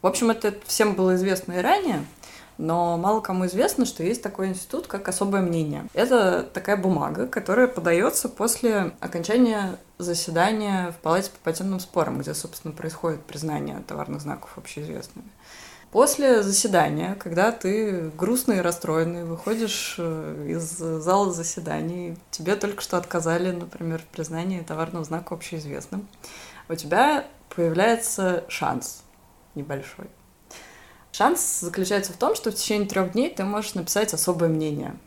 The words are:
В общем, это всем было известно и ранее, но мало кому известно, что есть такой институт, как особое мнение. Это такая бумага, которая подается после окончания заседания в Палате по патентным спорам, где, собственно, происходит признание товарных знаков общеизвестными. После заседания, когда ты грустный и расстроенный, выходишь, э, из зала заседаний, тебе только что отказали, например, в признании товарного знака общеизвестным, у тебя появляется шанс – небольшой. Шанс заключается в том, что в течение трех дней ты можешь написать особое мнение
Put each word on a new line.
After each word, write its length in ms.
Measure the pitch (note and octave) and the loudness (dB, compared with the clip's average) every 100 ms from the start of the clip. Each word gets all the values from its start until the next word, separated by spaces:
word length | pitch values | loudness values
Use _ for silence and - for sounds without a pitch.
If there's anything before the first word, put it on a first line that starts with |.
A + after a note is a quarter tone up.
В 40 | F#3+ | 2
общем, 240 | F#3 A#3 | 2 2
это 240 | A3+ G#3 G3+ - | 2 -2 -4 -6
всем 280 | - G#3 | 2 2
было 200 | F#3 F#3 | 4 4
известно 400 | F#3 F#3+ F#3 F#3 | 4 2 0 -2
и 80 | F3+ | -2
ранее, 420 | A3 G4+ F4+ E3+ - - - - - - | 2 2 2 -2 -4 -14 -20 -20 -18 -6
но 380 | D#3+ E3+ F3 E3+ | 0 2 2 2
мало 220 | F#3 A3 | 2 2
кому 260 | G#3+ F#3 F3+ | 0 0 0
известно, 400 | F#3 F4 - A#3+ | 2 2 2 0
что 160 | - | 0
есть 200 | E3+ A#3 | -2 -2
такой 260 | G3+ G3 F#3+ | -6 -4 -4
институт, 380 | F#3 - D4 - | -4 -6 -8 -4
как 220 | G3 G3 | -6 -4
особое 320 | F3+ G3 G3 | 0 2 2
мнение. 460 | F3+ E3 D3+ D3 - | 2 2 0 -4 -4
Это 480 | - B3 B3 F#3+ F3 - | 0 4 6 6 2 -2
такая 240 | F#3 - G3+ | -6 0 2
бумага, 500 | F#3 D#3+ C#3+ D#3+ B3+ | 2 2 0 -2 -2
которая 400 | G#3 F#3+ G#3+ B3+ | -2 2 4 4
подается 600 | F#3+ E3+ E3+ B3+ - - | 4 2 4 4 0 -4
после 640 | - A3+ - A#3+ G#3 F3+ - | -2 -2 2 2 2 0 -4
окончания 760 | D#3+ F3 E3 A3+ B3 G#3+ F#3+ F3+ - - | -6 -4 2 6 6 4 -2 -6 -14 -8
заседания 920 | F3 E3+ - E3 F#3+ A3 G#3 F#3+ F3 | -4 -2 0 4 4 4 0 0 0
в 40 | E3+ | -2
Палате 340 | D#3 F3 G3 | 2 2 0
по 80 | - - | -6 -4
патентным 300 | E3 F#3+ F#3 | -2 -2 -4
спорам, 380 | F#3 F3 D3+ C3 | -2 0 0 -2
где, 160 | D3 | -4
собственно, 400 | D3+ E3 - D#3+ | -6 -8 -10 -12
происходит 480 | D3+ D#3+ D#3+ E3 D3+ | -8 -8 -4 -4 -4
признание 580 | - D3 D#3 D3 C#3+ C#3+ - | -8 -6 -4 -4 -6 -8 -8
товарных 340 | D3+ C#3+ D3 | -8 -6 -8
знаков 300 | D3 - - - | -8 -10 -12 -16
общеизвестными. 720 | - - D3+ D#3 - - - - - - - - - | -14 -12 -10 -10 -12 -18 -20 -20 -20 -20 -20 -20 0
После 520 | G#3 C#4 - C#4 A#3 | 6 6 6 6 6
заседания, 720 | G3 G3 A3+ F#3 D3+ D3+ F3 | 6 2 4 4 4 2 -2
когда 360 | G3 - E3+ G#3+ | -4 -2 2 2
ты 580 | A3+ F#3+ G#3+ G#3+ F#3 D#3+ D#3 | 2 -2 0 0 -2 -6 -2
грустный 400 | G3+ B3 - G3 | 2 2 2 2
и 20 | |
расстроенный, 640 | E3+ E3+ - D#3+ E3 F3 | 2 0 0 0 0 -2
выходишь, 680 | E3+ E3 G3+ A3+ A3 G#3 - - | -6 -4 -2 0 0 -2 -6 -4
э, 480 | E3+ D#3+ D#3 D#3 D3 | -4 -4 -6 -8 -4
из 180 | E3 D#3+ E3+ | -4 -4 -6
зала 540 | E3 D#3+ D#3+ F#3+ G3+ | -4 -2 2 4 4
заседаний, 840 | E3 E3 - D#3+ D#3 D#3+ F3+ F3 E3+ - | 0 -6 -6 -4 -4 -4 -6 -8 -10 -12
тебе 240 | - D#3+ G3+ | -6 -2 0
только 260 | G3+ G3+ | 0 -4
что 140 | - F3+ | -2 -4
отказали, 540 | F3+ F3+ D#3+ E3+ F#3 | -2 -2 0 0 0
например, 480 | F3 E3+ - E3 D#3+ | -2 -8 -8 -4 -6
в 140 | - | -8
признании 460 | - D#3+ E3 F3+ F3+ | -10 -6 -4 -4 -4
товарного 440 | E3+ D#3+ E3 F3 | -4 -4 -4 -4
знака 300 | D3+ D#3+ F3 | -6 -6 -6
общеизвестным, 720 | E3+ - E3 D3+ C#3+ C#3 F#3+ G#3 - - - - - - | -10 -8 -10 -8 -10 -8 -10 -10 -18 -20 -18 -18 -20 -10
у 60 | |
тебя 500 | E3 D3 F3+ C#4 D4 - - - | -8 0 4 6 4 -2 -18 -10
появляется 880 | - E3+ E3 A3 A3+ - - F#3 F3 E3+ | 0 2 4 4 4 0 0 0 0 -2
шанс – 560 | - - - - - - _ - _ _ | -4 -2 -2 -6 -12 -20 _ -20 _ _
небольшой. 520 | D3+ C#3+ C#3 C3+ - G3 - - _ _ - - - - - - | -12 -8 -8 -8 -16 -18 -20 -20 _ _ -20 -20 -20 -20 -20 -16
Шанс 480 | - A#3+ F4 - - | 2 2 4 0 -2
заключается 520 | F3 F#3+ F#3 G3+ G3 | -4 -2 0 0 -2
в 40 | - | 0
том, 180 | C4+ | 0
что 160 | A4 A3+ | 0 -2
в 60 | G3+ | -4
течение 320 | - G#3 G3+ | -2 0 0
трех 240 | G3 F#3 | 0 0
дней 180 | G#3+ D#4 | 2 0
ты 140 | - | 0
можешь 300 | G3 G#3 G#3 | -2 -2 -4
написать 380 | F#3 E3+ G3+ G#3+ | -6 -2 0 0
особое 340 | D#3+ - E3+ E3+ | 0 0 2 2
мнение 480 | D#3 D#3 D3 - - | 2 0 -4 -6 -10